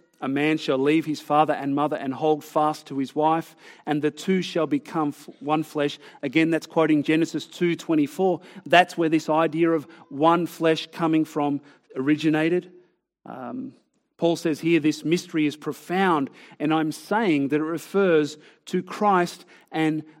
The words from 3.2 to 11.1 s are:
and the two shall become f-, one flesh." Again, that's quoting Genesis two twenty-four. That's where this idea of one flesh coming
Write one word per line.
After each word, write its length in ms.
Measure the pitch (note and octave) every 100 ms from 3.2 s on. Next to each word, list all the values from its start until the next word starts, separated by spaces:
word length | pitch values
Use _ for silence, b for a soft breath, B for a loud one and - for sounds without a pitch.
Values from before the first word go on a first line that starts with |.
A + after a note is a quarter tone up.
| D#3 D#3+ - - B B
and 160 | B D3
the 100 | D3
two 320 | - - F#3+
shall 240 | E3+ E3+ D3+
become 420 | C#3 - E3 D3+
f-, 220 | C#3+ - -
one 220 | C#3 D#3
flesh." 340 | D3+ D#3 D3 - B B
Again, 280 | C#3+ D#3 E3
that's 160 | D#3+ -
quoting 360 | - D#3+ D3+
Genesis 440 | C#3+ D#3+ D#3+ D#3 -
two 280 | - F3
twenty-four. 680 | D#3+ - D#3+ C#3+ - F#3+ E3 B G3
That's 320 | - E3+ F3+ -
where 100 | D#3+
this 200 | D#3 D#3
idea 400 | D#3 E3 D#3 E3
of 180 | E3 C3+ B B
one 360 | C#3 D#3 E3+ E3
flesh 400 | - D#3+ D#3+ -
coming 320 | - E3